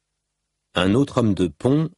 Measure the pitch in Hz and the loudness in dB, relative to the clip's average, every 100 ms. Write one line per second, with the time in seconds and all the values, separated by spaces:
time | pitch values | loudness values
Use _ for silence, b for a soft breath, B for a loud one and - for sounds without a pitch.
0 | _ _ _ _ _ _ _ 87 95 113 | _ _ _ _ _ _ _ -2 0 0
1 | 143 - 113 92 90 - 123 147 160 | 0 0 0 0 -2 -2 0 0 -2